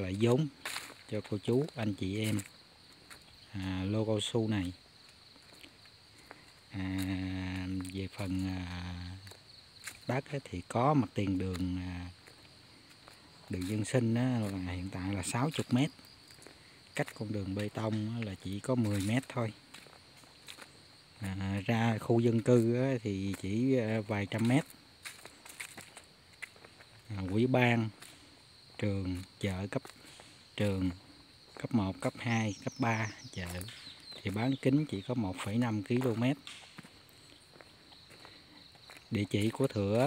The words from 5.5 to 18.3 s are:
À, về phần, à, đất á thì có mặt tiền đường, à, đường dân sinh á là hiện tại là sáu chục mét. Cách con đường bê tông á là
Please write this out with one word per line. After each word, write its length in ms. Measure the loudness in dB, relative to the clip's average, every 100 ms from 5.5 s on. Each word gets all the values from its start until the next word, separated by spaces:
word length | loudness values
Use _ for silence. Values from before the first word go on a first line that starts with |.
| -20 -20 -20 -20 -20 -20 -20 -20 -20 -20 -20 -12
À, 1000 | -6 -2 -2 0 -2 -2 -2 -4 -4 -4 -4 -4
về 160 | -6 -6
phần, 400 | -4 -2 0 0
à, 460 | -2 -6 -6 -8 -8 -10 -12 -14 -18 -20 -20 -20 -18 -16 -10 -2
đất 260 | -2 -2
á 60 | -6
thì 180 | -6 -8 -2
có 260 | 4 6
mặt 140 | 6 4
tiền 240 | 0 0 0
đường, 380 | 0 -2 -2 -2
à, 340 | -4 -6 -10 -14 -20 -20 -20 -20 -20 -20 -20 -20 -20 -20 -20 -20 -8
đường 180 | -6 -2
dân 160 | -2
sinh 300 | 2 2 4
á 260 | 4 2 2 0 -2 -4
là 60 |
hiện 160 | -4 -6
tại 220 | -4 -2
là 80 | -2
sáu 280 | -2 0 0
chục 160 | -2 2
mét. 200 | 2 2 -2 -20 -20 -20 -20 -20 -20 -20 -20 -8
Cách 200 | -6 -6
con 180 | -6 -4
đường 220 | -4 -4
bê 140 | -4 -4
tông 460 | -2 -2 0 -2
á 120 | -4
là 80 | -6